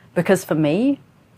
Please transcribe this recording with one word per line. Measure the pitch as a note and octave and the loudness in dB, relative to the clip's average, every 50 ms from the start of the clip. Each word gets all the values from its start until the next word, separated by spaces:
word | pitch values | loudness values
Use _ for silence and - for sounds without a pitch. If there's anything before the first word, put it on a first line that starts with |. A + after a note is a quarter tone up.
| - - - | -20 -10 -4
Because | F3+ E3+ - G3 F3+ - | -2 0 2 0 0 0
for | - F3 | -2 -2
me, | D3+ D#3 D3 D3+ G3 B3 C#4 C#4 - - _ _ _ _ _ _ | 0 0 0 0 0 0 0 -2 -4 -6 _ _ _ _ _ _